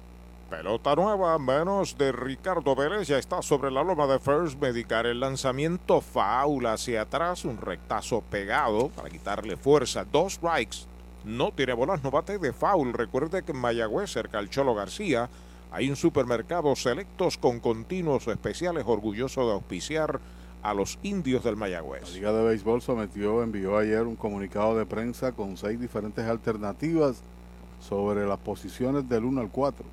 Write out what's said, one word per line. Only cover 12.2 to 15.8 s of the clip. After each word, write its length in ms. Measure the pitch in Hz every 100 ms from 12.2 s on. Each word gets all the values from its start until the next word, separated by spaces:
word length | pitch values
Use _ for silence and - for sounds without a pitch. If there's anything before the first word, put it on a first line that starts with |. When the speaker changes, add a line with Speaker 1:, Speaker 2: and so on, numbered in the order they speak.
| 170 202
Speaker 1:
de 140 | 151
foul. 400 | - 165 196 127
Recuerde 500 | 117 113 131 160 180
que 80 | -
en 80 | 143
Mayagüez, 520 | 123 117 110 131 202
cerca 280 | 123 104 110
al 100 | 101
Cholo 240 | 127 139
García, 560 | 110 98 - 208 120 120 - - - -
hay 180 | 82